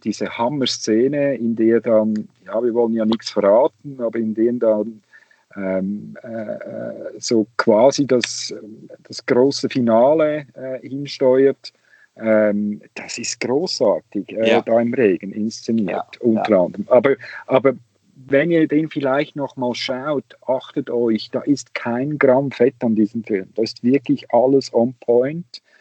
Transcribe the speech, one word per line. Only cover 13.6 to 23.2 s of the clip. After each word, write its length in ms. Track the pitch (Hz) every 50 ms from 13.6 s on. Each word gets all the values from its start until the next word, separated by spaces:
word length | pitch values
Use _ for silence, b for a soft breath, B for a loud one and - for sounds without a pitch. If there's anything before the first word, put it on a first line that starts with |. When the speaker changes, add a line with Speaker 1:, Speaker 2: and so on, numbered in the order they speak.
| 185 - - - 123 104 90 78 - _ - 101 92 - -
Speaker 1:
äh, 180 | 104 113 113
Speaker 2:
Ja. 100 | 117 117
Speaker 1:
da 200 | - - 113 117
im 120 | 117 117 120
Regen 400 | 135 120 101 90 80 101 95 98
inszeniert, 580 | 107 104 113 - - - - 113 113 104 87
Speaker 2:
Ja, 160 | - - - - - -
Speaker 1:
unter 300 | - 120 113 104 - -
Speaker 2:
ja. 140 | 104 92 87
Speaker 1:
anderem. 200 | 87 90 98 101 -
Aber, 280 | 131 123 107 135 135 B B B B B B
aber 280 | - 131 131 113 135 127 - - _ _ _ _ _ _ 139 127
wenn 240 | 131 139 139 151 175
ihr 160 | 170 165 156
den 240 | 151 147 151 160 151
vielleicht 460 | - 151 139 135 131 143 135 - -
noch 200 | 147 139 127 -
mal 160 | 139 123 123 117
schaut, 500 | - - - 127 127 135 151 147 131 - _ - - _
achtet 440 | - 131 127 - - - 147 131 -
euch, 400 | - 120 120 117 110 104 - -
da 100 | - 123 -
ist 320 | - 143 131 - - -
kein 440 | - - 120 117 123 135 147 151 143
Gramm 320 | - 135 123 131 143 135
Fett 240 | - - 120 131 - _
an 160 | 127 117 110
diesem 260 | 104 107 101 - 117